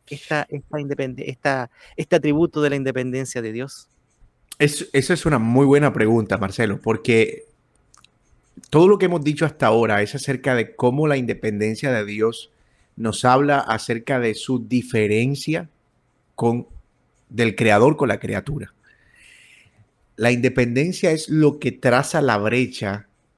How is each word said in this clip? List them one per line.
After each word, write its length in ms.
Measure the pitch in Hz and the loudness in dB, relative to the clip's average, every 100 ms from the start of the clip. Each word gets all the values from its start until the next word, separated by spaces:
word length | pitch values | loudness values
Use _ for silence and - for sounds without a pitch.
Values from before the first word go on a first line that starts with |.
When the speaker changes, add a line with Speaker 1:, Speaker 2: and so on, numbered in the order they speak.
| - | -18
Speaker 1:
Esta, 400 | 143 - 151 - | -16 -6 -4 -4
esta 320 | 143 - 151 | -10 -10 -10
independe-, 440 | 139 139 131 127 139 | -8 -6 -8 -10 -12
esta, 440 | 131 143 131 120 _ - - | -6 -2 -2 -6 _ -14 -12
este 200 | 147 165 | 0 0
atributo 460 | 151 147 170 151 | 2 2 0 0
de 80 | 147 | -2
la 60 | 139 | 0
independencia 640 | 131 127 127 131 131 123 | -4 -4 -4 -6 -6 -8
de 100 | 110 | -8
Dios. 360 | 113 139 - - _ _ _ - _ _ - | -8 -12 -14 -20 _ _ _ -20 _ _ 0
Speaker 2:
Es, 300 | 151 - - | 0 0 -4
esa 200 | 139 131 | -2 0
es 140 | 170 160 | -2 0
una 120 | 131 | 0
muy 280 | 113 127 139 | 2 4 6
buena 260 | 143 143 | 4 4
pregunta, 460 | - 107 117 101 95 | 2 2 2 0 -2
Marcelo, 420 | 95 110 110 98 | -2 -2 -2 -2
porque 640 | 110 110 - 113 - - - _ _ _ _ _ _ _ _ _ _ - - | -2 -2 2 2 2 -2 -18 _ _ _ _ _ _ _ _ _ _ -20 -2
todo 180 | 151 190 | 4 6
lo 100 | 202 | 6
que 80 | 185 | 2
hemos 160 | 170 | 0
dicho 220 | 143 147 | -2 -2
hasta 220 | 160 - 117 | -2 0 2
ahora 340 | 113 110 104 | 4 4 2
es 120 | 104 | -2
acerca 400 | 139 - 131 139 | -4 -6 -4 -2
de 200 | 123 110 | -2 -2
cómo 320 | - 123 139 156 | -2 0 0 0
la 100 | 135 | 0
independencia 760 | 117 110 110 104 107 110 143 | -2 -4 -6 -2 -4 -2 -2
de 120 | 117 | -2
Dios 460 | 104 107 113 117 - _ _ _ _ - | -4 -2 -2 -4 -14 _ _ _ _ -8
nos 280 | 113 98 | -6 0
habla 340 | 127 131 143 139 | 4 4 4 0
acerca 600 | - 110 - 113 117 131 | 0 -4 -4 -6 -2 -2
de 160 | 117 | -2
su 320 | 107 - 123 107 | -4 -4 -4 -2
diferencia 1000 | 123 - 113 104 110 127 139 - 160 170 _ _ _ _ _ _ | -4 -2 0 0 0 0 -2 -4 -6 -8 _ _ _ _ _ _
con, 320 | - 117 120 - - - _ _ _ _ | -4 -2 -2 -6 -18 -20 _ _ _ _
del 260 | 104 113 98 | -2 0 2
creador 400 | 113 104 135 156 | 4 6 6 4
con 120 | 127 | -2
la 100 | 104 | -4
criatura. 540 | 107 101 147 147 - _ _ _ _ _ - - _ _ _ _ _ _ _ - | -6 -8 -8 -10 -12 _ _ _ _ _ -20 -20 _ _ _ _ _ _ _ -2
La 160 | 117 | 0
independencia 800 | 123 127 127 120 123 170 180 180 | 2 2 2 0 0 -2 0 0
es 160 | 156 - | 0 0
lo 320 | 156 147 147 | 4 4 2
que 100 | 123 | -4
traza 500 | - 131 123 156 160 | -2 2 2 2 0
la 180 | 139 104 | 2 2
brecha 680 | 107 123 127 - 104 104 - _ _ | 0 0 -2 -4 -6 -8 -12 _ _